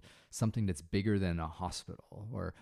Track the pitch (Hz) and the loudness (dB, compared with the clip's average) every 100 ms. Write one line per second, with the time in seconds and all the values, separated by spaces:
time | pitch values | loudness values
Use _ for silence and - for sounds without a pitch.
0 | - - - - 110 117 101 87 85 101 | -10 -20 -16 0 0 2 0 0 0 2
1 | 104 101 92 85 80 - 90 - - - | 4 4 4 2 -2 -4 -4 -4 -10 -14
2 | - - 107 101 87 - | -14 -12 -8 -6 -6 -8